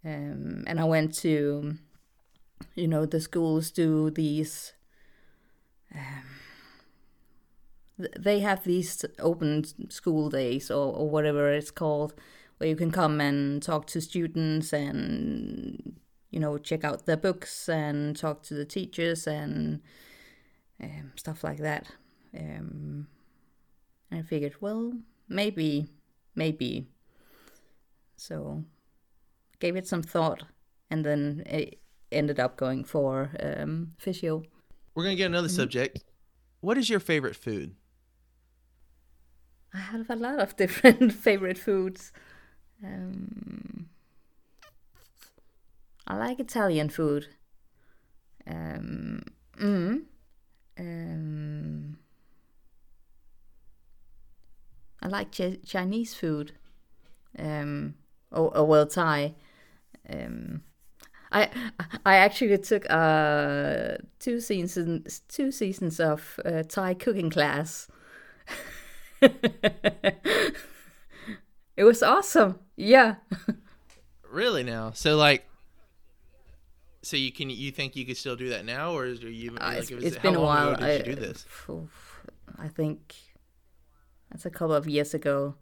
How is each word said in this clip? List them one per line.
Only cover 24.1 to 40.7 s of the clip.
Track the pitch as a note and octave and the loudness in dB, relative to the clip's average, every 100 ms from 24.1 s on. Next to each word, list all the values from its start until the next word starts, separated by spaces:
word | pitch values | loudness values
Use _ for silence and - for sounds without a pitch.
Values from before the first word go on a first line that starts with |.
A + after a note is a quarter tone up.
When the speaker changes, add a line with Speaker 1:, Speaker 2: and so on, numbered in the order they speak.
Speaker 1:
and | E3+ | -10
I | |
figured, | D#3+ D#3 C#3+ - | -4 -4 -4 -6
well, | G3+ A3 A#3 B3 - _ _ | -6 -4 -6 -8 -14 _ _
maybe, | F#3+ G#3+ F#3+ D#3 D3 D3+ - _ _ _ | -2 -2 0 0 0 -4 -12 _ _ _
maybe. | - D#3+ D3+ B2 - C#3+ _ _ _ _ - - - _ _ _ _ _ - | -2 -2 0 -4 -4 -10 _ _ _ _ -20 -20 -20 _ _ _ _ _ -20
So | - D#3+ D3 D3+ D#3 _ _ _ _ _ _ _ _ _ | -12 -10 -8 -10 -12 _ _ _ _ _ _ _ _ _
gave | F3 F#3 | -2 -2
it | F#3 | -4
some | F3 | -4
thought | E3 E3+ D#3+ - - _ _ _ _ | -2 0 0 -2 -12 _ _ _ _
and | D#3+ | -2
then | D3+ D3 D3 D3 - | 0 0 0 -4 -4
it | D#3 - - - _ - | -4 -4 -8 -20 _ -4
ended | - D3 C#3 | -2 0 0
up | B2+ - | -2 0
going | C3 C3 | -2 -2
for, | C3 D3+ C3+ C3+ C3+ D3 | -4 -2 0 0 -4 -6
um, | C#3+ D3+ D3 D#3+ E3 E3 | -6 -4 -4 -4 -8 -8
physio. | - F3+ E3 D#3+ D#3+ _ _ - - | -8 -4 -4 -4 -6 _ _ -20 -12
Speaker 2:
We're | - | -4
gonna | F3+ F#3 | -2 0
get | F#3 | 2
another | E3+ E3+ | 2 0
Speaker 1:
Mm-hmm. | F3+ | 0
Speaker 2:
subject. | B2 B2 C3+ - _ _ _ _ _ _ | 0 0 -2 -4 _ _ _ _ _ _
What | F3+ C4 | -2 0
is | A#3 | 2
your | G#3 | 0
favorite | - D#3 B2+ A2 | 2 0 0 -6
food? | - G#2 D2+ - _ _ _ _ _ _ _ _ _ _ - _ _ _ _ - _ _ - | -6 -6 -6 -12 _ _ _ _ _ _ _ _ _ _ -20 _ _ _ _ -20 _ _ -16
Speaker 1:
I | F#3 | -14
have | F#3+ A3+ A3+ | -10 -8 -6
a | A#3 | -4
lot | A#3 C#4+ | -2 0
of | G3 - | -2 2
<laughs> | |
different | A#3+ | 0